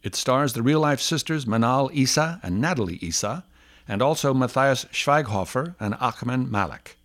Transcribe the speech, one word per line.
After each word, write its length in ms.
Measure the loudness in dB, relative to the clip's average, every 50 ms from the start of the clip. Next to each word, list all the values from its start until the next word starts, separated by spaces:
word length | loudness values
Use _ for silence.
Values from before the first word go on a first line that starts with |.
It 140 | _ -6 -6
stars 380 | -4 0 2 2 2 2 0 -2
the 100 | 0 2
real-life 380 | 2 4 4 4 2 2 0
sisters 440 | 0 -2 -2 -2 -2 -2 -4 -4 -2
Manal 460 | 0 2 2 4 4 4 2 2 0 2
Issa 460 | 2 2 2 4 2 0 0 -2 -8
and 200 | -6 -4 -2 0
Natalie 380 | 0 0 0 0 -2 -4 -4 -6
Issa, 420 | -6 -4 -4 -2 -2 -2 -4 -6 -10 _ _ _ _ _ -20 -20 _
and 160 | -6 -2 2
also 320 | 2 2 2 2 0 0 2
Matthias 520 | 2 2 2 2 2 4 4 2 2 -2
Schweighofer 920 | -6 -6 -4 0 2 2 2 2 0 -2 -2 -4 -2 -2 -4 -4 -4 -8 _
and 160 | -4 -4 -4
Achman 540 | -2 -2 -4 -4 -4 -6 -2 -2 -2 -2 -2
Malik. 460 | -2 -2 -2 -2 -4 -12 _ -20 -20 _ _